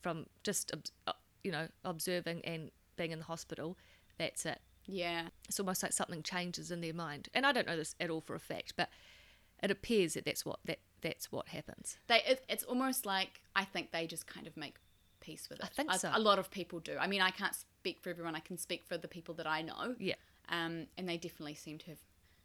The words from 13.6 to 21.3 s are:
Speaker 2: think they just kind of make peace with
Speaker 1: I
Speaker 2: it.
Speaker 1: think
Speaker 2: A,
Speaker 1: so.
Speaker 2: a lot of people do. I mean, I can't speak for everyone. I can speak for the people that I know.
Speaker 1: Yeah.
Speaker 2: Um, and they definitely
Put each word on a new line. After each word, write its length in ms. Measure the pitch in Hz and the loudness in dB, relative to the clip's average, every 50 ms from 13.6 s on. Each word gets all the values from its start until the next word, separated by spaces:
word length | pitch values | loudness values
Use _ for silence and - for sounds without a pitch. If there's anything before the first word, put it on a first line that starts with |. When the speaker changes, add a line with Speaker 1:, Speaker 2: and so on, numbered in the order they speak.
| 196 | 0
Speaker 2:
think 260 | - - 180 160 - | 0 0 -4 -2 -2
they 160 | - 165 165 165 | -2 -2 -2 -2
just 200 | 165 160 - - | -4 -6 -10 -10
kind 200 | - - 147 165 | -12 -12 -12 -12
of 80 | - 160 | -10 -8
make 180 | 147 - - - _ - - _ _ _ _ _ | -8 -8 -10 -12 _ -20 -20 _ _ _ _ _
peace 280 | - 165 156 - - - | -16 -14 -12 -12 -12 -12
with 140 | - - - | -10 -8 -8
Speaker 1:
I 40 | 185 | -4
Speaker 2:
it. 60 | - | -2
Speaker 1:
think 180 | - 294 311 | -2 2 2
Speaker 2:
A, 80 | - - | 2 2
Speaker 1:
so. 120 | - 165 - | 4 4 4
Speaker 2:
a 60 | 226 | 6
lot 200 | 220 214 196 190 | 8 8 8 6
of 100 | 185 - | 4 0
people 280 | - 196 170 - 175 170 | -2 -6 -6 -4 -6 -6
do. 180 | 160 151 147 143 | -6 -4 -2 0
I 80 | 151 180 | 2 4
mean, 140 | 202 196 | 4 6
I 100 | 185 185 | 6 4
can't 240 | 190 - 202 180 - | 4 2 0 0 0
speak 440 | - - - _ _ - 190 165 - | -2 -10 -14 _ _ -4 -4 -4 -4
for 80 | - 185 | -4 -6
everyone. 260 | 175 170 165 165 156 | -6 -4 -4 -4 -4
I 40 | 156 | -6
can 180 | - - 185 160 | -6 -6 -8 -8
speak 260 | - - 185 165 - | -4 -4 -4 -4 -4
for 120 | - 180 165 | -4 -6 -6
the 100 | 170 175 | -6 -6
people 260 | - 175 165 - 165 | -10 -10 -10 -8 -8
that 120 | 170 160 156 | -4 -2 0
I 140 | 156 156 | 0 0
know. 340 | 165 156 - - 151 233 254 - | 0 -2 -4 -4 -4 -4 -4 -2
Speaker 1:
Yeah. 160 | 190 185 - - - - - - - - | 0 0 0 -2 -4 -16 -20 -20 -6 -2
Speaker 2:
Um, 380 | 175 170 165 165 165 165 - - - - | 0 0 0 0 -2 -4 -6 -8 -8 -6
and 100 | 185 180 | -2 -2
they 80 | 170 170 | -2 -2
definitely 380 | 180 165 | -4 -6